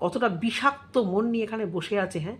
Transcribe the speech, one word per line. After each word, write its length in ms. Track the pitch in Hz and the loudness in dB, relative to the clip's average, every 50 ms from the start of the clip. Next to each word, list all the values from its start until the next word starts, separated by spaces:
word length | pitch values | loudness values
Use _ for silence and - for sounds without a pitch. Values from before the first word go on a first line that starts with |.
কতটা 280 | - 175 170 226 247 226 | -4 -2 0 2 0 0
বিষাক্ত 680 | 180 160 202 233 226 - - 277 277 - - - - 262 | 0 0 0 -2 0 2 2 2 2 2 -6 -2 0 2
মন 260 | 220 185 185 202 226 | 2 4 2 2 2
নিয়ে 180 | 233 233 226 220 | 2 0 0 -2
এখানে 220 | 214 220 220 214 | -2 -2 -4 -4
বসে 320 | 180 165 175 160 - 202 202 | -2 -2 -4 -4 0 0 0
আছে, 200 | 190 185 - 170 | 0 0 -2 -4
হ্যাঁ? 180 | 151 185 233 | -4 -4 -6